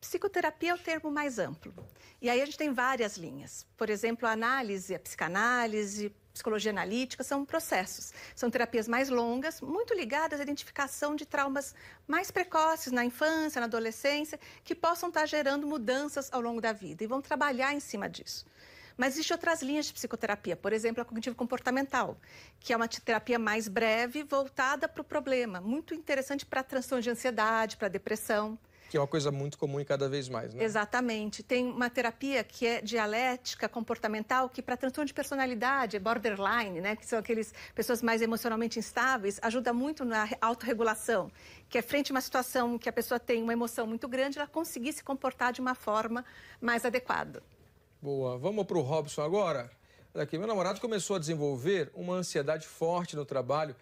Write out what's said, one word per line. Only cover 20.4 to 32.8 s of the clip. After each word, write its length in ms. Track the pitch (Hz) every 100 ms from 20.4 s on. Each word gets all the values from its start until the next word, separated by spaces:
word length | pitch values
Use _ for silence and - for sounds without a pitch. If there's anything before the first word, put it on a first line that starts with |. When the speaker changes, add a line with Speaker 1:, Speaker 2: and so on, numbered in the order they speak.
| 196
Speaker 1:
por 160 | 165 196
exemplo, 300 | 220 226 233
a 40 |
cognitivo-comportamental, 1120 | 233 226 247 233 240 247 254 254 277 262 196 - - - - -
que 140 | -
é 20 | 226
uma 100 | 226
te-, 140 | -
terapia 380 | - 220 - 240
mais 280 | 214 220 214
breve, 560 | 190 226 220 240 285
voltada 640 | 285 277 269 - 262 285 311
pro 160 | 320
problema, 600 | 285 302 269 254 233 185
muito 320 | 196 277 -
interessante 500 | 320 - 269 262 285
pra 180 | - 262
transtorno 400 | 262 269 247 254
de 60 | 233
ansiedade, 680 | 233 254 220 214 226 220 -
pra 100 | 202
depressão. 680 | 190 - 214 - 214 214 220 _ - -
Speaker 2:
Que 80 | 156
é 20 |
uma 60 | 139
coisa 260 | 160 143
muito 240 | 139 143 -
comum 240 | 147 139
e 40 | 143
cada 240 | 139 135
vez 180 | 143 127
mais, 240 | 120 117
né? 100 | 113
Speaker 1:
Exatamente. 800 | 226 214 208 247 247 220 214 -
Tem 220 | - 247
uma 240 | 247 233 240
terapia 560 | 247 233 233 269 262
que 220 | 208 - 233
é 160 | 233